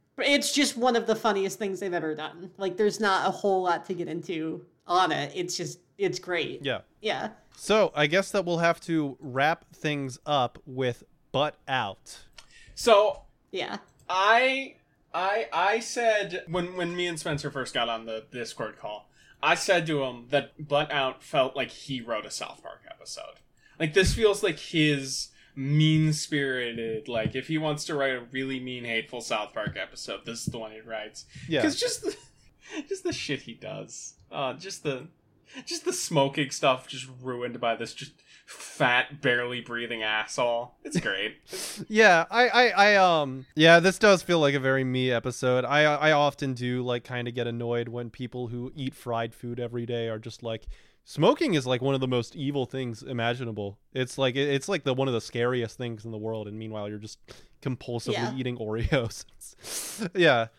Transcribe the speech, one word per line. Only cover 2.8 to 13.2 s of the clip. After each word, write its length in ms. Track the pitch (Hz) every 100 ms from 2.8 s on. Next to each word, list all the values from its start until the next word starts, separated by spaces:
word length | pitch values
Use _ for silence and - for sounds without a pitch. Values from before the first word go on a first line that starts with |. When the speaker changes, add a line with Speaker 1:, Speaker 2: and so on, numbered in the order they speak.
| 208 -
Speaker 1:
not 260 | 214 190 165
a 40 |
whole 320 | 190 202 190
lot 240 | 180 165 -
to 80 |
get 120 | 175 160
into 560 | 165 - 160 160 - - _ -
on 240 | 180 180
it. 220 | 143 143
It's 220 | 180 175 -
just, 220 | 151 - _ -
it's 200 | 190 -
great. 440 | - 175 147 -
Speaker 2:
Yeah. 160 | 139 110 - _
Speaker 1:
Yeah. 300 | 214 147 214 - _ -
Speaker 2:
So, 340 | - 214 185 147
I 100 | 151
guess 240 | 180 190
that 120 | 202
we'll 140 | 175 170
have 220 | 170 165
to 340 | - 165 143 127
wrap 440 | 147 127 147 165 _
things 440 | - 156 147 135 123 -
up 320 | 147 120 - -
with 360 | 127 127 - - _ _
Butt 240 | 131 147 - -
Out. 520 | 131 104 95 - - - - - - -
Speaker 3:
So, 480 | - 233 202 214 -